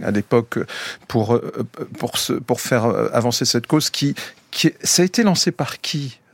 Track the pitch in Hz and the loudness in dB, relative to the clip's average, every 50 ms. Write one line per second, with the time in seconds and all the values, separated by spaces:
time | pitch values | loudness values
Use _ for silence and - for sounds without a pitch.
0 | - - 104 104 - - 120 117 117 - - 110 - - - - - - - - | -4 0 0 0 2 2 2 2 2 0 -2 -4 -4 -4 -6 -10 -10 -10 -12 -14
1 | - - - 113 107 110 120 - - - - - 113 - - - 123 - 113 113 | -8 -2 0 0 2 2 2 0 0 -2 -6 -6 -8 -8 -8 -12 -12 -12 -8 -6
2 | 120 120 - - - - 131 - 127 - 120 - - - 131 117 113 117 101 104 | -6 -4 -4 -4 -2 -2 -2 -2 -2 -2 -2 -2 0 0 0 2 2 2 2 2
3 | 110 - - 120 113 120 117 - 131 - - 120 - - 156 156 - - - - | 0 0 2 0 2 2 0 0 0 0 0 0 0 2 2 2 2 0 -2 -2
4 | 143 143 139 - - - - - _ _ - - - - - - - - - - | -2 -2 -2 -4 -10 -14 -16 -20 _ _ -2 0 0 0 0 0 0 2 4 4
5 | 180 185 - 233 226 202 170 - - 175 - - 139 - - - - - - 147 | 4 4 2 2 4 4 4 2 2 0 0 -2 -4 -6 -6 -8 -6 -4 -4 -4
6 | 139 127 - - _ _ | -4 -6 -10 -14 _ _